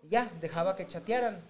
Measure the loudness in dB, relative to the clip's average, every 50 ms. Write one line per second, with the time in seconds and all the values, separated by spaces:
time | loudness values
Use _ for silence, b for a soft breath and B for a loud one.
0 | -2 4 2 2 2 2 -4 -6 -6 -2 0 2 2 2 0 -2 -6 -8 -8 -8
1 | -2 0 2 2 2 0 -2 -4 -12